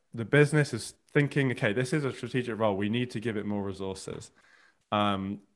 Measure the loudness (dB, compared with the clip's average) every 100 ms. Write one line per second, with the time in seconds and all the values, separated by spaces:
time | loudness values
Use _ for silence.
0 | _ -8 2 6 6 4 2 -2 -8 -16
1 | _ 2 2 2 0 2 0 0 0 0
2 | -2 -6 -4 -2 -2 0 0 2 0 0
3 | -2 -4 -4 -4 -4 -4 -4 -6 -8 -8
4 | -10 -10 -12 _ _ _ _ _ -2 0
5 | 2 0 -4 -6 _